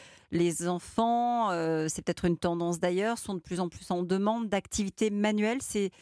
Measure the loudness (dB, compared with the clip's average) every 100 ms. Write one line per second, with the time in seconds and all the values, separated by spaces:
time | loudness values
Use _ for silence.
0 | -20 -20 -4 2 2 2 -2 -2 -4 0
1 | 2 2 2 2 2 2 2 0 0 -2
2 | -4 0 0 2 0 0 0 0 0 2
3 | 0 -2 -4 -8 -4 -2 -2 -6 -4 -2
4 | 0 2 2 0 0 -2 -2 -4 -4 0
5 | 0 2 2 2 2 0 -2 -2 -2 -4